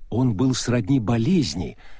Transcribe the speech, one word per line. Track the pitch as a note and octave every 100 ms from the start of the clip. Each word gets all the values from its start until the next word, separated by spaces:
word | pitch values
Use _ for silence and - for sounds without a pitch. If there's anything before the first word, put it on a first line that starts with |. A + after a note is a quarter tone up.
| -
Он | B2 C3
был | G2 C3
сродни | B2+ - A#2+ G2+ C#3
болезни, | G#2+ A#2 A#2 F#3 F#2+ E2+ E2+ - - -